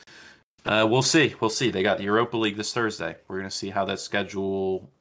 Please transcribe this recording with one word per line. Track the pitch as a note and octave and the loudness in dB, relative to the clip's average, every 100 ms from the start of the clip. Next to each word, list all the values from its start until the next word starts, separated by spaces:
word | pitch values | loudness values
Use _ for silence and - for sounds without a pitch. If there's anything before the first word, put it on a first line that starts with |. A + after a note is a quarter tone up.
| - - - - _ _ - | -20 -20 -20 -20 _ _ 0
uh, | G#2+ A2 | 2 4
we'll | B2+ | 4
see. | C3+ E3 A#2 - | 4 6 4 2
We'll | A2+ | -2
see. | - A#2+ | 0 0
They | F#2+ | 2
got | G2+ F#2 | 2 0
the | G2 | 2
Europa | G#2+ A#2+ A2+ | 2 2 0
League | G#2+ G2+ | -2 -2
this | G#2 | -4
Thursday. | A#2+ A2 - E2 E2 - | -2 -2 -2 -8 -8 -10
We're | F#2+ | -8
gonna | F#2+ | -6
see | - G2 | -8 -6
how | G2 | -4
that | F#2+ F#2+ | -2 -4
schedule, | - G2+ F#2+ G2 G2 G2 F#2+ F#2 - _ | -4 -4 -2 -4 -2 0 -2 -4 -8 _